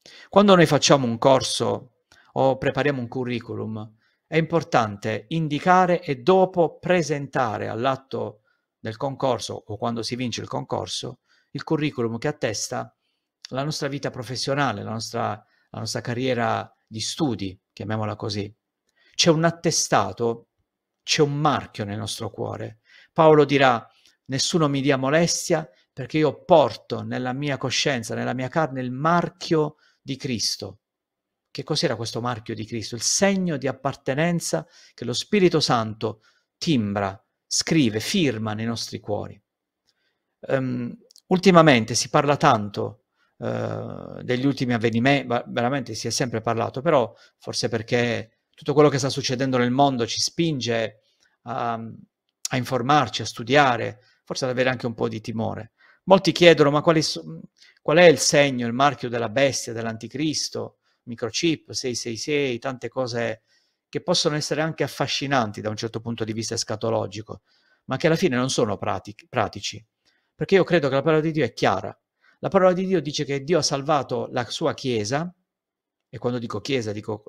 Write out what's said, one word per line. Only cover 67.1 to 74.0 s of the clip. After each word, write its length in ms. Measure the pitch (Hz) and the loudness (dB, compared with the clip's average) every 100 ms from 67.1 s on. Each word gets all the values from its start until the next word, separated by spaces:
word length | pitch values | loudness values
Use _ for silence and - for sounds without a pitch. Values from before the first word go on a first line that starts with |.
| 101 110 98 _ _ _ _ - | -8 -14 -16 _ _ _ _ -10
ma 120 | 127 | -2
che 80 | 160 | 2
alla 100 | 165 | 2
fine 200 | 180 123 | 2 0
non 160 | 131 | 0
sono 260 | - 113 98 | 0 -2 -2
prati-, 380 | 107 98 - - _ | -4 -6 -8 -18 _
pratici. 560 | 123 98 104 - 107 - _ _ _ _ _ | -2 -2 -4 -10 -12 -18 _ _ _ _ _
Perché 200 | 151 196 | 2 4
io 80 | |
credo 260 | 160 175 139 | 4 2 2
che 60 | 135 | 0
la 60 | |
parola 200 | 147 156 | 2 2
di 100 | 160 | 0
Dio 120 | 156 | 0
è 100 | 120 | -2
chiara. 420 | - 131 95 104 - _ _ _ _ | 0 0 0 -4 -12 _ _ _ _
La 100 | 135 | 0
parola 240 | 185 185 | 4 4
di 120 | 180 185 | 4 2
Dio 160 | 185 | 0
dice 240 | 147 147 135 | 0 -4 -4
che 180 | 139 | -4
Dio 140 | 135 170 | 0 0
ha 60 | |
salvato 640 | - 139 139 147 | 2 -2 0 0